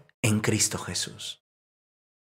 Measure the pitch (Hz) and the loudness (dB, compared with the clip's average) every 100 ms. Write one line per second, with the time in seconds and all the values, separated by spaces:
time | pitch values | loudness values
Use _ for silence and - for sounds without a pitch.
0 | - _ 113 107 110 104 - - - 87 | -20 _ 0 2 4 4 2 0 -4 -4
1 | - 101 - - _ _ _ _ _ _ | -4 -6 -12 -12 _ _ _ _ _ _
2 | _ _ _ | _ _ _